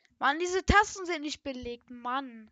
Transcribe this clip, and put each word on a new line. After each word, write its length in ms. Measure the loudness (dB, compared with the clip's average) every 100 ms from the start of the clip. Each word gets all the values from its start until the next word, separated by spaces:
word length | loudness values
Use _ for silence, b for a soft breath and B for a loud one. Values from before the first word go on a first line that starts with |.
| b b
Mann, 200 | 0 2
diese 260 | 0 0
Tasten 420 | 6 6 6 0 -6
sind 160 | -4
nicht 200 | -6 -8
belegt. 480 | -8 -8 -8 -10 -14
Mann. 600 | -10 -4 -4 -4 -12 -20